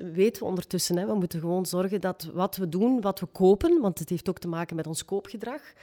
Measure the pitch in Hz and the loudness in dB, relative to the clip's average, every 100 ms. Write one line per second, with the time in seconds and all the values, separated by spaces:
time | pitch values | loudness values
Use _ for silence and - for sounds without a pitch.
0 | 180 170 220 - 185 180 - 180 - 175 | -6 2 2 2 -4 -4 -2 -2 0 0
1 | 214 214 180 170 170 180 185 180 190 202 | 0 0 0 -2 -2 0 0 0 0 0
2 | 185 180 165 170 202 190 180 175 240 254 | -2 -4 -6 -2 -2 -2 -2 2 2 2
3 | 196 185 170 - 185 208 339 339 202 - | 0 -2 -4 4 6 6 6 4 4 -2
4 | 160 170 - 170 175 165 170 165 156 160 | -4 -4 -4 -4 -4 -4 -4 -4 -6 -6
5 | - 196 - 220 240 294 - - | -4 -6 -6 -10 -8 -10 -14 -20